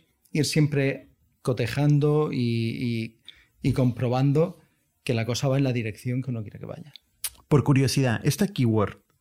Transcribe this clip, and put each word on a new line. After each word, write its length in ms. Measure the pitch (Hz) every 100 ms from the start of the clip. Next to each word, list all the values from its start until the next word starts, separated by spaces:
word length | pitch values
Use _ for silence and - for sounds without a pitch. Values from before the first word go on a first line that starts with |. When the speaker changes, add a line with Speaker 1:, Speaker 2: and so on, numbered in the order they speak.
| _ _ _
Speaker 1:
ir 140 | 160 135
siempre 640 | 160 147 143 135 - - _ _ _
cotejando 880 | - 120 113 - 147 147 147 151 156
y, 60 | 147
y, 1300 | 120 117 113 - 123 117 110 - - - _ _ 143
y 40 |
comprobando 840 | 123 127 110 123 127 139 139 175 - _ _ _ _
que 100 | -
la 120 | 113 110
cosa 220 | 117 143
va 100 | 131
en 60 |
la 100 | 135
dirección 480 | 123 110 104 127 123
que 80 | 131
uno 100 | 117
quiere 160 | 101 -
que 80 | -
vaya. 260 | - - - _ _ - - _
Speaker 2:
Por 160 | 147
curiosidad, 560 | - 135 131 143 131 107
esta 240 | 113 - 196
keyword 500 | 202 120 110 98 - _ _